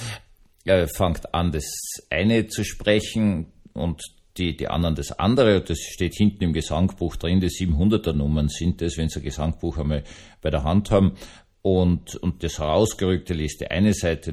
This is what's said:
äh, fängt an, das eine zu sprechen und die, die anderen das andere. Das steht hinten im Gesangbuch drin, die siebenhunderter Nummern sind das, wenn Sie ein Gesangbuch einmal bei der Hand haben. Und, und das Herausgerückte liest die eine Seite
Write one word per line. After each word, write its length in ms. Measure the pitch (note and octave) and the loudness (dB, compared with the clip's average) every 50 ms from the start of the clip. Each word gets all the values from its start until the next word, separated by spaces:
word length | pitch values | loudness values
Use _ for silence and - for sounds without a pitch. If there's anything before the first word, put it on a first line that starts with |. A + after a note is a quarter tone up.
| - A#2 - - - _ - _ _ _ _ _ _ | -12 -12 -12 -14 -16 _ -20 _ _ _ _ _ _
äh, 200 | - F#2+ F#2 E2+ | 2 4 4 4
fängt 480 | D#2 - - G2 F2+ F2 - - - - | 0 0 0 0 0 0 -2 -6 -4 -2
an, 180 | E2 E2+ F2 | -2 0 0
das 140 | - D#2 - - - - - - - - - _ | 0 -2 -4 -6 -10 -10 -10 -12 -12 -14 -8 _
eine 340 | - D#2 F#2 G#2+ A2+ A#2 G#2+ | -2 0 2 2 2 2 0
zu 180 | - - - G#2+ | 0 -4 -4 -4
sprechen 840 | - - - - G#2+ G#2 G#2+ G#2 - - A2+ G#2+ G#2 G2 D#2+ E2 - _ - _ - - | -4 -6 -2 0 2 2 2 2 0 -2 0 2 2 0 0 -4 -8 _ -20 _ -16 -8
und 300 | - - E2+ D#2 - - - - _ _ _ _ - | -4 -4 -4 -4 -6 -10 -16 -20 _ _ _ _ -4
die, 180 | F#2 E2+ D2+ | -4 -4 -2
die 120 | - - - | -4 -6 -4
anderen 260 | - D2+ E2+ E2+ D#2+ | -2 0 0 0 0
das 200 | D2 C#2+ - - | -2 -4 -6 -4
andere. 500 | - - G2 B2 C3 C3 A2 G2+ F#2 - | 0 2 2 4 6 6 6 6 4 4
Das 160 | - E2+ D#2+ | 0 -4 -4
steht 340 | - - - - F#2 E2+ - | -4 -8 -6 -4 -4 -4 2
hinten 300 | - G#2+ G#2 G#2 - F#2 | 2 2 2 4 2 0
im 100 | E2+ D2+ | 0 0
Gesangbuch 600 | E2 D#2 - D2+ D2+ F2+ F#2+ - - F2 E2 - | 0 -2 -2 0 0 0 0 0 -2 -4 -6 -4
drin, 260 | - - E2+ F2+ F#2+ | -4 -2 0 2 2
die 80 | F#2 F2 | 2 0
siebenhunderter 640 | - - F#2+ F#2 D#2 C#2+ F2 G#2 A2 G#2 - E2+ D2 | 0 -2 -2 0 2 2 4 4 2 2 0 0 0
Nummern 340 | D2 C#2+ D2 D2+ D#2 D2+ D2 | 0 0 0 0 0 0 0
sind 320 | - - E2 F2 F2 - E2 | -2 0 -2 -2 0 0 -2
das, 140 | E2+ D#2 - | -4 -2 -2
wenn 120 | E2 D#2 | -4 -4
Sie 120 | - - | -4 -6
ein 20 | C#2+ | -8
Gesangbuch 560 | D2+ C#2+ - - E2 D#2 - - E2+ - - | -8 -6 -4 -4 -4 -4 -4 -6 -6 -4 -4
einmal 240 | D2 C#2+ D2+ D2 C#2+ - - - - - - _ | -2 -2 -2 -4 -4 -8 -14 -20 -20 -20 -18 _
bei 120 | - - | -4 -2
der 120 | D#2 D2+ C2+ | -2 0 0
Hand 280 | D2+ F2 G2+ G2+ - | 2 2 0 2 4
haben. 220 | A2 G2 G2 F#2+ - - - - - - - _ _ _ - | 4 4 4 4 2 -2 -10 -18 -20 -20 -20 _ _ _ -2
Und, 520 | G2+ F#2+ F#2 F2+ F2+ F2 D#2 - - - | 2 2 4 4 2 2 0 -2 -8 -12
und 280 | - - F2+ D#2 - - | -6 -4 -4 -4 -4 -6
das 160 | E2 - - | -8 -6 -4
Herausgerückte 760 | D#2+ D2+ D#2 F2 A2 A2 - - G2 F#2 F#2+ F2 - - F#2 | -2 0 2 4 2 2 0 -2 0 0 0 0 -2 -4 -4
liest 260 | D#2 D2+ D2+ - - | -4 -4 -4 -6 -8
die 100 | - - | -8 -4
eine 240 | - E2+ G2+ G#2+ G2 | 0 2 2 2 2
Seite 380 | - - F2 E2 - - - | 2 0 -2 -2 -2 -4 -8